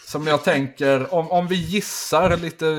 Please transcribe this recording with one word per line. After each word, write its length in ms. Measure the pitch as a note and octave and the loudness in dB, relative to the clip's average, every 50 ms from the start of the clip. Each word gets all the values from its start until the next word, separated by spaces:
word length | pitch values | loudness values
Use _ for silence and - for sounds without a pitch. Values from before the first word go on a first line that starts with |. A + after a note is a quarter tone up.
Som 260 | - - - D3 D3+ | -10 -8 -8 -4 0
jag 180 | D#3 D3+ C#3+ - | 2 0 2 2
tänker, 680 | - E3 C#3 C3+ C3 - - C#3+ C#3 C#3 C3 C3 B2+ F#3 | 2 0 0 0 -4 -4 -2 2 2 2 2 0 0 0
om, 160 | E3+ D#3+ D#3+ | -2 0 2
om 160 | F3+ F3 F3 | 0 0 0
vi 100 | E3+ F#3 | 0 -2
gissar 800 | F3+ E3 D#3+ F#3 G#3+ - - - - - - - D#3 F3+ F#3 F3 | -2 -2 -2 -2 -4 -4 -4 -8 -8 -6 0 2 2 4 4 2
lite, 300 | E3+ E3+ E3 D#3+ - D#3+ D#3+ D#3 | 0 -2 -6 -6 -2 -2 -2 0